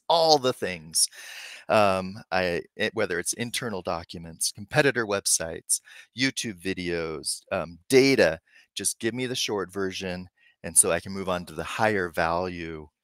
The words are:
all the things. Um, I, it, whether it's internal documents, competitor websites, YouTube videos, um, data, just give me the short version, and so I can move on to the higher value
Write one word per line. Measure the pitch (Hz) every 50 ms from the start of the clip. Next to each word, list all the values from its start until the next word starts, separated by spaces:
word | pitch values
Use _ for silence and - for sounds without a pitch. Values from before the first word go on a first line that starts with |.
| _ -
all | 160 170 165 160 156 143
the | 123 127 123
things. | - 110 92 90 82 78 82 80 - - - - - - - - - - - - - - -
Um, | 98 110 104 98 95 95 95 95 98 113 - -
I, | - 92 90 90 87 78 - _ _
it, | - 104 110 -
whether | 110 104 87 87 85
it's | 90 - -
internal | - 120 120 - - 135 117 104 92
documents, | 87 98 87 85 85 - - 87 82 82 82 - - -
competitor | - - 101 - - 151 147 139 117 123 113 101
websites, | 101 101 - - - - 85 82 82 87 - - - - _ - - - - _ - 113
YouTube | 131 135 - - - 120 98 87
videos, | 82 95 92 92 90 87 87 85 82 80 78 73 - - - - _ -
um, | 98 92 80 82 87 85 _ -
data, | 131 131 135 135 135 110 92 80 80 80 _ _ _ - _ _ -
just | - 101 - - -
give | 113 113 113
me | 123 127
the | 123 131
short | - - - 110 101 92 87
version, | 92 98 98 95 92 90 95 92 90 90 92 - _ _ _ _ _ _ -
and | 90 80 -
so | - 95
I | 82 85
can | - 95 98
move | 98 95 92
on | 90 87 87
to | 76 78
the | 80 80
higher | - - - 113 110 107 98 90 85
value | 78 90 82 82 85 87 92 92 87 85 82 82 80 78 76 76 _ _